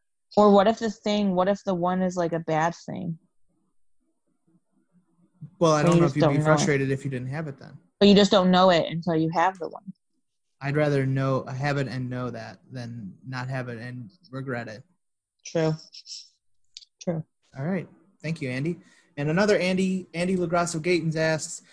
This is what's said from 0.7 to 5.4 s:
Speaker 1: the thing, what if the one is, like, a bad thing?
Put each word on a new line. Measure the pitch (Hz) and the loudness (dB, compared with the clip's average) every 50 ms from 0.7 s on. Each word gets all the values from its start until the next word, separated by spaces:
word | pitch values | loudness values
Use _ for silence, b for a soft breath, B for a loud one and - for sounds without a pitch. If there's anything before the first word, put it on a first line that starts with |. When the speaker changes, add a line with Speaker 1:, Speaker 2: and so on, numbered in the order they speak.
| 220 - | 2 0
Speaker 1:
the | 226 220 | -2 -6
thing, | 202 - - 214 208 208 208 196 180 | -6 -6 -4 -2 -2 0 0 0 0
what | 180 180 | 0 0
if | 196 202 - - | 0 -2 -2 -4
the | 196 185 | -4 -4
one | 170 170 180 185 185 185 | -2 -2 -2 0 0 -2
is, | 180 180 | -2 -2
like, | 180 170 160 170 | -2 -2 -2 -4
a | 165 | -4
bad | 160 - 156 151 160 170 170 | -4 -2 -2 0 0 -2 -4
thing? | - - - - - 180 170 165 - _ _ _ _ _ _ _ _ _ _ _ _ _ _ _ _ 311 339 _ _ _ _ _ _ _ 165 170 _ _ _ _ _ _ _ _ 180 _ _ _ _ _ _ _ _ | -6 -12 -12 -10 -8 -8 -8 -10 -10 _ _ _ _ _ _ _ _ _ _ _ _ _ _ _ _ _ _ _ _ _ _ _ _ _ _ _ _ _ _ _ _ _ _ _ _ _ _ _ _ _ _ _ _